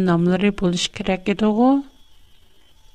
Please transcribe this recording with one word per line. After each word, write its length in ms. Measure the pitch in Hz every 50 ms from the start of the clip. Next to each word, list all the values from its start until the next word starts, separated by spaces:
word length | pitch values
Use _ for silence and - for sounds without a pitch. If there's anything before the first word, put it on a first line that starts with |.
| 190
nomlari 460 | 180 170 165 170 175 180 185 202 208
bo'lishi 380 | 202 - 196 180 175 180 - -
kerak 320 | - - 202 - 190 185 185 214
edi-ku. 420 | 202 - 220 214 208 220 247 262 277 277 277 - - - - _ - - - - - - - - - - - - - - - - -